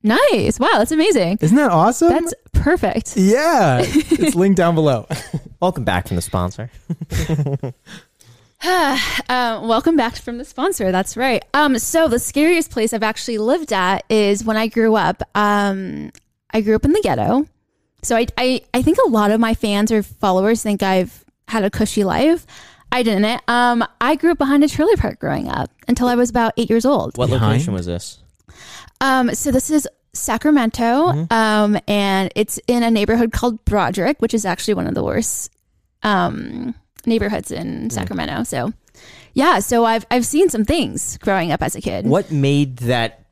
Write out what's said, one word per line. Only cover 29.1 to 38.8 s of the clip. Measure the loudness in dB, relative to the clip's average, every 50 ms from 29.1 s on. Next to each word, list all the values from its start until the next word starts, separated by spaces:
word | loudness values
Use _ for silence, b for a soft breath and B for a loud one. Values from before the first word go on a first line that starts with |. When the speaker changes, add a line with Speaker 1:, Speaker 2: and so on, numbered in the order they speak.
| 2 2 2 0 -2
Speaker 1:
so | -2 -4 0
this | 0 0 0 2
is | 0 0 0 -2 _ _ _ _ _
Sacramento, | -10 -6 -4 -4 -2 2 2 2 4 2 0 -2 -2 0 0 2 2 2 2
Speaker 3:
Mm-hmm. | 0 -2 -2 0 0
Speaker 1:
um, | 2 2 2 2 2 2 2 2 -2 0
and | -2 0 0 0 0 0 0 -2 -2 -2
it's | -4 -4 -4 -4 -8 -2
in | -2 0 2 2
a | 2
neighborhood | 2 2 2 2 2 2 2 0 0
called | -2 -2 -2 -2 -2 _
Broderick, | -2 0 0 0 0 -2 -2 -2 -2 0 _
which | -2 0 0
is | -2 -2
actually | -2 -4 -4 -2 -4 -2
one | -2 -2
of | -4 -4
the | -4 -2
worst, | -2 -2 -2 -2 -4 -6 -8 -10 -12 _ _ _ _ _ _ _ _ _ _ -4
um, | -2 0 0 0 -2 -4 -6 -10 -10 -10 -10 -10 -10 -12 -12 _ _ _ -10 -4
neighborhoods | -2 0 0 0 -2 -4 -6 -8 -8
in | -10 -8 -8 -8 -8 -8 -8 -8
Speaker 3:
Mm. |
Speaker 1:
Sacramento. | -6 -6 -8 -8 -6 -8 -8 -6 -6 -8 -6
So, | -6 -6 -6 -6 -6 -8 -10